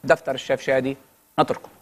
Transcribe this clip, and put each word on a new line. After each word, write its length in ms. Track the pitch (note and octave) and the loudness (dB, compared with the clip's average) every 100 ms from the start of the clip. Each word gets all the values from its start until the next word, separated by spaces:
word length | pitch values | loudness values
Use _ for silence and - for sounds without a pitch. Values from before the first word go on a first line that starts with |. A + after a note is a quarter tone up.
دفتر 300 | C3 D#3+ - | 2 0 0
الشيف 260 | C3 - C3+ | -6 -2 -2
شادي، 360 | - C3+ C3 C3+ _ _ _ - | 2 0 0 -6 _ _ _ 0
نترككم. 280 | D3 - - - | 0 0 -8 -20